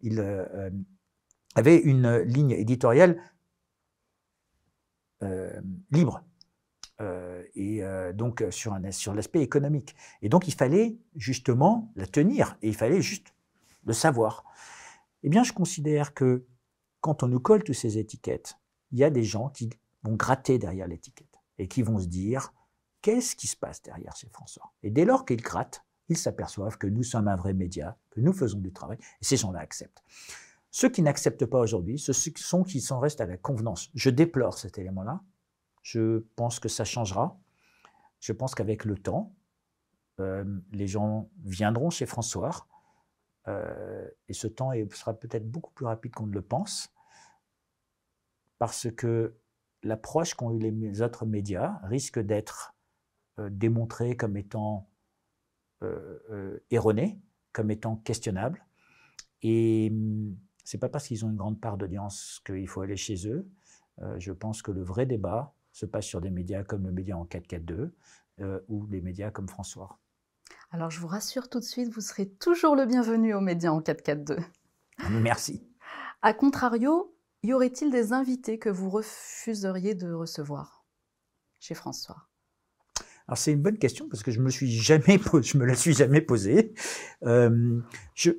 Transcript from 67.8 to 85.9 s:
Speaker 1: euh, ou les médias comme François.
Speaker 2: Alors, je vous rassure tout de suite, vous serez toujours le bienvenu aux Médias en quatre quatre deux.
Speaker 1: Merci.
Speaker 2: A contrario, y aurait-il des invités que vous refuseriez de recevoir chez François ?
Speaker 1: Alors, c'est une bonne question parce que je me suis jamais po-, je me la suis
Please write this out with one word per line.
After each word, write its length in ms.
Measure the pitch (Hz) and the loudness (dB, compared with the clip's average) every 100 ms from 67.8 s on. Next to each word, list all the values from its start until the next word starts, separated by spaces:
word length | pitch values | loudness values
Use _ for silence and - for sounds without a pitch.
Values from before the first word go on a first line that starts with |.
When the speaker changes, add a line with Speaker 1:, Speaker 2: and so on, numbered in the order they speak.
| 160 - _ - _ - | -8 -10 _ -20 _ -10
Speaker 1:
euh, 200 | 98 98 - | -8 -8 -8
ou 180 | 104 104 | -8 -6
les 120 | 95 | -8
médias 300 | 90 90 104 | -8 -8 -8
comme 180 | 101 95 | -8 -10
François. 500 | - 98 - 95 - _ _ _ _ - - - | -10 -12 -12 -18 -20 _ _ _ _ -20 -20 -12
Speaker 2:
Alors, 180 | 170 165 | -8 -8
je 100 | 160 | -8
vous 80 | 170 | -8
rassure 400 | 202 - 262 247 | -8 -6 -8 -6
tout 100 | 240 | -8
de 60 | |
suite, 280 | 226 - 247 | -6 -6 -6
vous 80 | 220 | -6
serez 280 | 202 - 196 | -10 -6 -8
toujours 480 | - 349 339 320 277 | -2 2 4 6 4
le 100 | 254 | 4
bienvenu 480 | 254 226 226 226 | 2 2 2 2
aux 60 | 202 | 2
Médias 300 | 190 170 170 | 0 2 2
en 100 | 160 | 2
quatre 220 | 160 151 | 0 -2
quatre 200 | - 147 | -2 -4
deux. 160 | 147 147 165 _ _ _ _ - 92 | -2 -6 -6 _ _ _ _ -8 -2
Speaker 1:
Merci. 560 | 110 117 117 - - - _ - - - - | 2 2 2 -2 -10 -14 _ -18 -14 -14 2
Speaker 2:
A 120 | 214 | 2
contrario, 800 | 214 277 277 247 226 262 330 403 _ _ _ | 6 4 4 2 2 4 2 0 _ _ _
y 100 | 208 | 0
aurait-il 380 | 262 254 254 302 | 4 2 2 0
des 220 | 254 214 | 2 2
invités 460 | 262 254 254 - 220 | 0 0 -2 -4 -4
que 100 | 220 | -2
vous 220 | 185 190 | -2 -2
refuseriez 1040 | 208 220 - - - 226 214 196 185 190 | -2 -4 -12 -16 -10 -6 -4 -2 -2 -2
de 180 | 196 175 | -4 -4
recevoir 720 | 165 165 - 143 143 143 _ _ _ _ _ _ _ _ _ | -6 -6 -6 -8 -8 -10 _ _ _ _ _ _ _ _ _
chez 160 | - | -14
François ? 540 | 160 - - - - _ _ _ _ _ _ _ - - - - | -12 -10 -12 -14 -18 _ _ _ _ _ _ _ -12 -12 -18 -8
Speaker 1:
Alors, 120 | 123 | -2
c'est 140 | - | 2
une 100 | 147 | 4
bonne 160 | 165 220 | 2 2
question 300 | 127 - 311 | 0 0 -10
parce 140 | 104 | -6
que 80 | 135 | -2
je 100 | 113 | 0
me 100 | 131 | 0
suis 200 | 127 131 | 0 0
jamais 480 | 113 110 156 156 196 | 2 6 6 8 8
po-, 240 | - 160 | 8 4
je 140 | 117 143 | 4 4
me 80 | |
la 100 | 123 | 4
suis 200 | 123 175 | 4 4